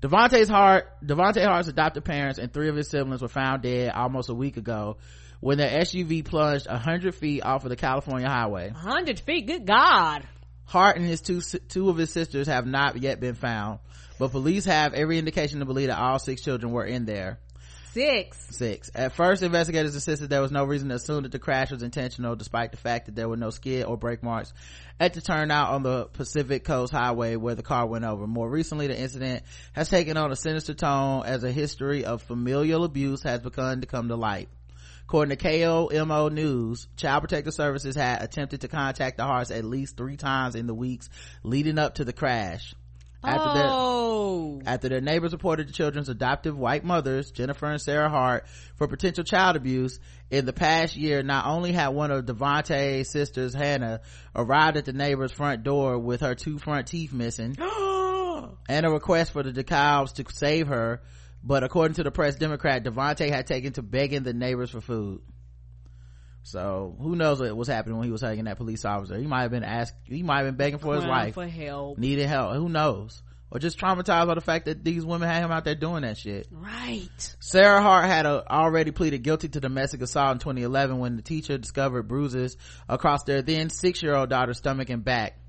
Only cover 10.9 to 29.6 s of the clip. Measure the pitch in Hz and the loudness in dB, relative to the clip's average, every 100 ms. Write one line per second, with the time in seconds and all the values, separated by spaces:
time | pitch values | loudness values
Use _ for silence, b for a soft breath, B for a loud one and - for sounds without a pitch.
10.9 | 190 175 165 - 180 170 - - - 190 | 6 2 -2 -2 -4 -2 -8 -6 0 2
11.9 | 170 160 - - 139 139 131 123 135 139 | 2 2 0 -2 -2 0 0 0 2 2
12.9 | 123 135 - 123 120 127 113 104 104 - | 2 -2 -2 -2 -2 -4 -2 -4 -8 -12
13.9 | B B B 131 131 135 190 185 156 151 | B B B -2 0 2 2 4 4 4
14.9 | - 156 165 160 170 147 143 135 131 135 | 2 0 2 0 0 -2 -2 -2 0 0
15.9 | 117 123 135 131 131 - 127 117 120 101 | 2 2 0 -2 -6 -4 -4 -2 -2 -2
16.9 | 123 113 104 95 110 - - B B B | -2 -4 -4 -6 -8 -16 -20 B B B
17.9 | 220 285 247 185 - - - 120 101 - | 0 2 2 0 -12 -16 -6 -4 -4 -10
18.9 | - 127 - 175 190 180 170 170 160 151 | -4 -4 4 4 6 4 2 2 2 0
19.9 | 143 139 151 143 139 135 143 139 143 139 | -2 -4 -4 0 0 2 0 0 0 -2
20.9 | 123 - 151 139 131 - 135 131 131 120 | -6 -4 -4 -4 -6 -2 0 0 -4 -8
21.9 | 127 127 - 123 113 - 117 117 - 123 | -6 -6 -4 -6 -6 -4 -4 -4 -6 -4
22.9 | 120 120 113 113 117 113 110 - 127 110 | -4 -4 -6 -4 -2 -4 -6 -4 -2 -2
23.9 | 117 117 120 120 113 110 - B B B | -4 -4 -4 -4 -4 -6 -14 B B B
24.9 | B 180 175 - 160 151 147 131 135 131 | B 0 0 -2 0 2 2 2 2 0
25.9 | 127 117 - 127 151 131 135 - 139 123 | 0 -2 -8 -4 -2 0 -2 0 0 0
26.9 | 127 123 117 117 113 113 117 - 131 120 | 0 0 2 0 0 -2 -4 0 0 0
27.9 | 117 113 107 104 117 113 147 165 151 143 | -2 -2 -4 -4 -2 -2 -2 -2 -2 -4
28.9 | 127 131 131 131 127 - B | -4 -6 -6 -6 -6 -8 B